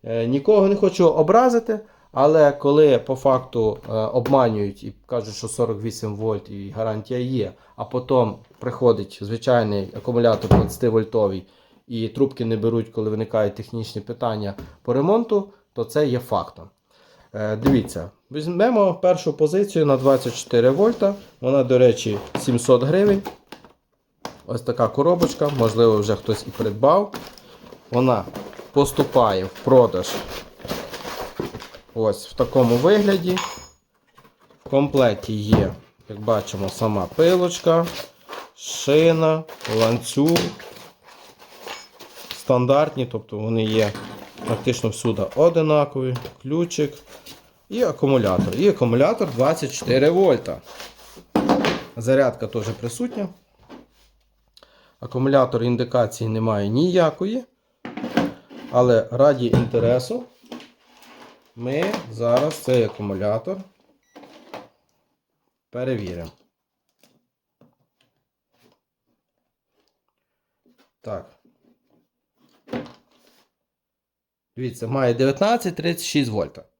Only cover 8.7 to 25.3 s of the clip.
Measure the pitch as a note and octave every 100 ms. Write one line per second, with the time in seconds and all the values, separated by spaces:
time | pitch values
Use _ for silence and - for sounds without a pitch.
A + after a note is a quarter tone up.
8.7 | A#2 B2 G#2 G2 - G2+ A2+ - A#2+ G#2+
9.7 | G2+ G2 - - A#2+ A#2 G#2+ G#2 - -
10.7 | - A#2+ A2+ G#2+ A2+ G2+ F#2+ F2+ _ _
11.7 | _ _ A#2 A2 B2+ C3+ - A2+ A2 A2+
12.7 | A#2 A2+ - G#2+ G#2+ A2 A2 G#2 G2+ G#2+
13.7 | A#2 A2 G#2+ G2+ A#2 A#2+ G#2+ G2+ G2 -
14.7 | - - B2 D#3+ A3 A#3 G#3 G3+ _ _
15.7 | - A2+ D3+ D3 A#2+ B2 G2 D#2+ - E2+
16.7 | _ _ _ _ _ _ G#2+ G#2+ G#2+ C#3
17.7 | C3 - - E2+ _ _ D3 D#3 F3 A3+
18.7 | A3+ G3 E3+ F#3 F3+ E3 C#3+ D#3 F#3 G3+
19.7 | E3 D3 C3+ C3 C3 B2+ - - A#2+ B2
20.7 | C#3 G#3+ A#3 G3 G3+ - _ B2+ C#3 B2
21.7 | B2+ B2 A2 A2+ G2+ - - - A#2+ -
22.7 | B2 B2+ F3+ G#3 G3 - - _ - -
23.7 | _ _ _ _ _ - - - A#2+ -
24.7 | A#2 A2+ - D3+ F3 E3+